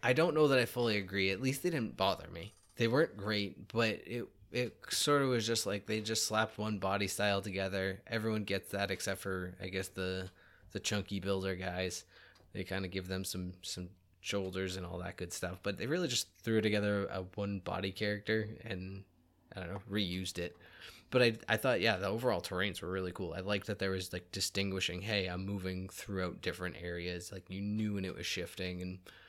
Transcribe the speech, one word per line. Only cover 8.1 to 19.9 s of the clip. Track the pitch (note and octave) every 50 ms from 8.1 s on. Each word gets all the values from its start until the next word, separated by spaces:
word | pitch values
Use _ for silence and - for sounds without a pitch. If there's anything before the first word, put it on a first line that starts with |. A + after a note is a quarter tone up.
| A2 A2 A2 A2 A2 G#2+ G2+
gets | - G2 F#2+ - -
that | - G2 G2+ G2
except | F#2+ - - G2 F#2+ -
for, | - G2 F#2+ F#2 F2+ F#2 F#2 -
I | F#2+ F#2
guess, | G2 F#2+ G2 -
the, | - F#2+ F#2 F#2 F#2 F#2+ F#2 F#2 - - - - - - - -
the | - G2+
chunky | - - G#2+ G#2 G2+ - G2+ F#2+
builder | F2+ G2 G2 F#2+ F#2+ F#2+ F#2
guys. | F2+ F#2+ F#2 F2 F#2 F#2 F#2 - - - _ - - - - - - - -
They | - F#2+ F#2
kinda | - F#2+ G2 F#2+ F2+
give | F#2 F#2+ F#2 F2+
them | F#2+ F#2+ F#2+
some, | - - F#2+ F#2 F2+ F2+ -
some | - - - F#2 F2+ F2+ - _ _ _ _ _
shoulders | - - G2+ G2+ F#2+ F#2+ F#2 F#2+ F#2+ F#2 F2+
and | F#2+ F2+
all | F2 F2+ F2
that | F2+ F2 -
good | - F2 E2+
stuff, | - - - F2 F#2 -
but | - G2+ G#2 -
they | -
really | B2+ D#3 F3+ F3 C#3
just | A#2+ - - - _ _
threw | - A#2 A2+ A2
together | G2+ G#2 G#2 G#2 G#2 G#2 G#2 G2+ G2
a | - - F#2+ F#2 F#2 -
one | - G2+ G2+ G2+ F#2+
body | - G2 F#2 F2+ G2 G2
character, | F#2+ - G#2+ G#2 G#2 G#2 - - A2 A2 G#2+ G#2+ - - -
and | - G2 F#2 F#2 F#2+ G2 G2 - _ _ _ _ _ _ _ _ - -
I | G2
don't | F#2 E2+
know, | G2 G2+ F#2+ A2